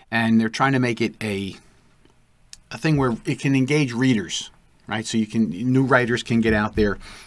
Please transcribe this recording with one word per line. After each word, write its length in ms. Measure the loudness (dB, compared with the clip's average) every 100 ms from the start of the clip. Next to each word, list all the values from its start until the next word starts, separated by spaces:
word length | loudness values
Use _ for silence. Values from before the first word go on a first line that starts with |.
| -6
and 320 | -2 2 2
they're 80 | 2
trying 240 | 0 0
to 60 | 2
make 220 | 0 -2
it 160 | -4 -4
a, 360 | -6 -6 -6 -10 _ _ _ _ _ _ _ _ _ -20 -16
a 80 | -4
thing 180 | 0 2
where 200 | 2 -2 -4
it 140 | -4
can 160 | 0 2
engage 360 | 2 2 0
readers, 600 | 0 2 2 0 -8 -10 -16 _ _ -8
right? 180 | -6
So 140 | -2 -2
you 80 | 0
can, 240 | 0 0
new 320 | -2 0 2
writers 400 | 4 2 2 -2
can 180 | 0 2
get 140 | 2
out 220 | 2 0 0
there, 200 | 0 0 -10 -20